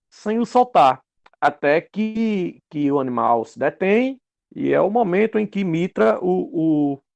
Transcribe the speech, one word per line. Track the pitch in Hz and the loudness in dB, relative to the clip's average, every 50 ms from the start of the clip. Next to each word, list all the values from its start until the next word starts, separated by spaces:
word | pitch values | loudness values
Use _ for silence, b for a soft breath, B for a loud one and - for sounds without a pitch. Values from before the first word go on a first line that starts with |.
| _ _ | _ _
sem | _ - - 208 214 226 | _ -12 -8 -4 -2 -2
o | 240 | -2
soltar, | - - 247 247 247 - 180 151 135 127 - _ _ _ _ _ _ _ - | 0 2 2 2 2 4 4 4 4 4 0 _ _ _ _ _ _ _ -2
até | - 147 143 - - 143 147 165 | -2 -2 0 0 0 2 2 2
que, | 156 - - 190 220 220 220 220 226 220 214 196 180 - - - _ _ | 0 -4 -6 -4 -4 -4 -2 -2 -2 -2 -2 -2 -4 -6 -8 -12 _ _
que | - 151 147 143 | -6 -2 -2 0
o | 139 143 | 0 0
animal | 131 131 123 120 117 113 120 117 113 | -2 -2 -2 -2 0 0 0 0 -2
se | - - - | -4 -6 -4
detém, | 139 147 147 - 190 190 202 226 254 262 269 254 _ _ _ _ _ _ - | -4 -4 -2 -2 0 0 2 2 0 -2 -4 -10 _ _ _ _ _ _ -10
e | - - 139 139 | -6 -2 0 2
é | 143 | 2
o | 160 190 | 2 2
momento | 208 247 233 185 175 190 214 226 - 220 | 0 0 0 0 0 0 0 0 0 -2
em | 214 | -4
que | 202 - 196 196 | -4 -4 -4 -4
Mitra | 180 160 165 175 185 - - 214 220 220 - | -2 -2 -2 -2 -2 0 0 2 2 2 0
o, | - 180 180 185 - - - 165 160 160 156 151 147 143 139 | 0 -2 -2 -2 -2 -4 -4 -2 0 0 2 2 0 -2 -4
o, | 135 _ _ _ | -6 _ _ _